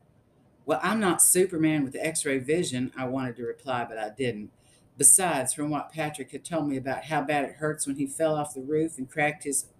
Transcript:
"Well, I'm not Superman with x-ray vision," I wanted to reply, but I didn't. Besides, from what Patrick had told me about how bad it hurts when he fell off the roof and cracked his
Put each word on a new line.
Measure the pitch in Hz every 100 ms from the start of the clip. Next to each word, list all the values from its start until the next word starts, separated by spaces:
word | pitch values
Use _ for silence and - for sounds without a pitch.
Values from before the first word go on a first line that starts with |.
| _ _ _ _ _ _ -
"Well, | 151
I'm | 180 220
not | 196 160
Superman | - 180 185 165 156 156
with | 135 -
x-ray | 160 160 147 135
vision," | 123 160 156 127 127 -
I | 127
wanted | 135 127 120
to |
reply, | 117 117 - 120
but | 117 110
I | 107
didn't. | 107 127 104 104 - _ _ _ -
Besides, | 143 - 180 147 131
from | - 151
what | 147 -
Patrick | 156 151 147 127
had | 135 -
told | 165 147
me | 131
about | 131 127 147
how | 151
bad | 135 147 135
it | -
hurts | 151 151 143
when | 139
he | 135
fell | - 160 151
off | 147
the | 135
roof | 131 156 160 -
and | 135
cracked | 160 147 147
his | 147 135 -